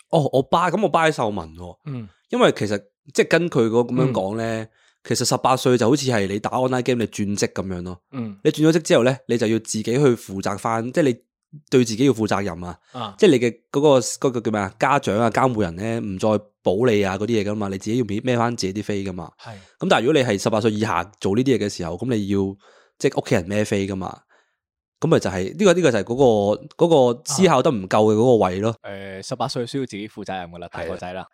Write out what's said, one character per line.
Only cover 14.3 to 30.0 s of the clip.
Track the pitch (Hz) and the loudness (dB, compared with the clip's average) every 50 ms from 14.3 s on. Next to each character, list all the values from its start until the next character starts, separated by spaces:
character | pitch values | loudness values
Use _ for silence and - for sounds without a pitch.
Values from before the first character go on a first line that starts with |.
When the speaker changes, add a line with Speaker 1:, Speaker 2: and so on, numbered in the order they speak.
Speaker 1:
個 | 120 123 | -2 -2
叫 | - 117 | -4 -2
咩 | 107 104 | -2 -2
啊？ | 98 95 - - | -2 -4 -4 -2
家 | - 135 139 143 | 0 2 2 0
長 | - - 95 107 | 0 0 0 2
啊、 | 117 113 | 0 0
監 | 107 120 127 131 123 | 2 2 0 2 0
護 | 107 | 0
人 | 104 87 82 | -2 -4 -4
呢， | 85 101 113 113 117 | -6 -6 -6 -6 -6
唔 | 117 107 95 92 | -6 -8 -6 -2
再 | 107 110 107 104 - _ _ _ - | 0 2 2 0 -2 _ _ _ -2
保 | 104 92 101 123 127 | -2 0 0 2 2
你 | 110 104 98 | 2 2 2
啊 | 95 92 95 | 0 -2 -2
嗰 | 104 | -2
啲 | 107 | -2
嘢 | 117 110 98 | -2 -2 -2
㗎 | 101 104 | -2 -4
嘛， | 107 104 98 | -4 -6 -6
你 | 98 95 | -8 -8
自 | - 104 | -6 -4
己 | 110 127 | -2 -2
要 | 123 | -2
孭， | 98 98 107 | -2 -4 -4
孭 | 120 127 123 117 | -2 -2 0 0
返 | 117 120 120 | 0 -2 -2
自 | 113 - 95 | -4 -6 -4
己 | 95 107 | -4 -6
啲 | 104 | -6
飛 | - 104 98 98 | -4 -4 -4 -6
㗎 | 98 | -6
嘛。 | 90 90 82 - - _ | -8 -10 -12 -14 -18 _
Speaker 2:
係。 | - 120 110 98 98 _ _ - | -20 -20 -18 -20 -20 _ _ -6
Speaker 1:
咁 | - 185 | -2 0
但 | 180 127 | 2 2
係 | 110 | 2
如 | 127 160 | 2 2
果 | 147 | 2
你 | 123 123 | 2 2
係 | 104 98 | 0 0
十 | - 120 | 0 0
八 | 110 107 | 0 2
歲 | 104 113 | 2 0
以 | 107 104 | 0 0
下 | 107 107 92 85 87 95 - _ | -2 -2 -2 -2 -4 -6 -8 _
做 | - 104 98 | -4 -2 0
呢 | 113 131 | 0 2
啲 | 139 127 101 | 2 0 0
嘢 | 104 | -2
嘅 | 104 | -4
時 | - - 90 | -6 -6 -8
候， | 82 85 90 | -8 -8 -6
咁 | 117 127 123 | -4 -4 -2
你 | 110 101 95 | -2 -2 -2
要， | 101 98 98 98 98 98 _ _ _ _ _ _ _ - | -2 -2 -2 -2 -6 -10 _ _ _ _ _ _ _ -4
即 | - 139 | -2 -2
係 | - 143 | -2 -2
屋 | - - | -2 0
企 | 131 | 0
人 | 104 85 87 | -2 0 -2
孭 | 104 104 107 | -2 -4 -2
飛 | - 110 101 98 98 | -2 -2 -2 -2 -4
㗎 | 98 | -6
嘛。 | 95 92 82 - - _ _ _ _ _ _ _ _ _ _ _ _ _ _ _ _ | -6 -8 -10 -12 -14 _ _ _ _ _ _ _ _ _ _ _ _ _ _ _ _
咁 | - 156 | 0 2
咪 | 160 120 | 2 2
就 | - 101 | 2 0
係， | 92 92 92 98 - 156 | -2 -4 -4 -4 -2 2
呢 | 214 | 4
個， | 196 170 | 4 6
呢 | 180 | 6
個 | 175 147 | 4 4
就 | 113 104 | 2 2
係 | 95 | 0
嗰 | 104 117 | -2 2
個， | 131 139 123 113 104 101 101 104 - - 156 _ - 156 | 4 4 6 6 4 2 2 0 -2 -4 -10 _ 0 2
嗰 | 170 165 143 127 123 120 | 4 6 6 6 4 2
個 | 135 - | 0 -4
思 | - 143 151 190 | -6 0 2 4
考 | 175 156 127 | 4 4 4
得 | 127 170 | 2 2
唔 | 139 104 92 92 | 0 -2 -2 0
夠 | - 110 107 | 2 4 4
嘅 | 107 107 | 4 4
嗰 | 107 113 | 4 4
個 | 131 123 110 | 4 4 4
位 | 98 92 92 95 | 4 2 0 -2
咯。 | 101 113 113 - - | -2 -4 -4 -6 -10
Speaker 3:
啊。 | 107 | -14
誒， | 101 98 98 98 95 95 98 - | -14 -14 -14 -14 -14 -14 -12 -10
十 | 135 | -8
八 | - 120 123 | -6 -6 -6
歲 | - 131 120 120 | -6 -8 -8 -6
需 | - 139 | -6 -8
要 | 135 | -8
自 | 120 - | -8 -8
己 | 98 | -12